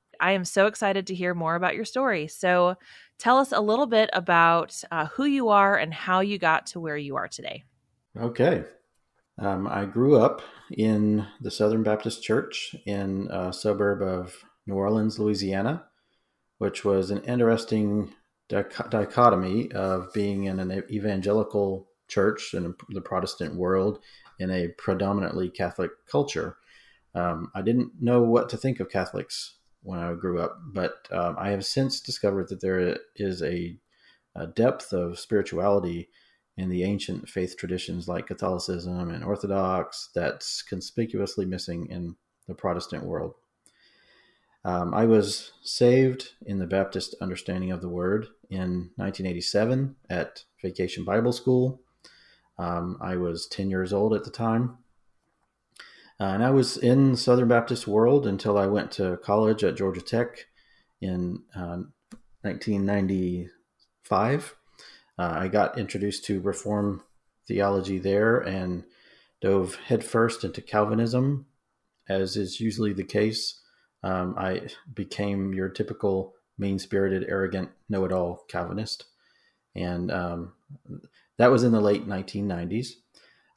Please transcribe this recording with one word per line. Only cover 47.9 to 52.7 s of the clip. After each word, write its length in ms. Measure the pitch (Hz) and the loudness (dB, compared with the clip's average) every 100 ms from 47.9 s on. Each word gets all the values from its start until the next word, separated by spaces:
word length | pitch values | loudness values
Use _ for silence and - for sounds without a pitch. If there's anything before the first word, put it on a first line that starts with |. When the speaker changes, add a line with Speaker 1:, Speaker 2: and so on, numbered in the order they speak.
| 87 92 107 110 _ _ | -2 0 0 -2 _ _
Speaker 2:
in 400 | 95 92 90 87 - | -4 -2 -4 -6 -6
nineteen 300 | 95 95 95 | -6 -4 -6
eighty-seven 680 | 87 - 101 113 131 135 - - | -4 0 2 2 2 0 -6 -6
at 340 | 90 - - - _ | -4 -4 -8 -20 _
Vacation 420 | 95 - 90 - 90 | -8 -4 -4 -4 -2
Bible 260 | 104 120 | 2 2
School. 480 | 120 - 127 131 135 _ _ - _ _ _ _ - | 0 2 2 2 -2 _ _ -20 _ _ _ _ -8
Um, 400 | 87 | -4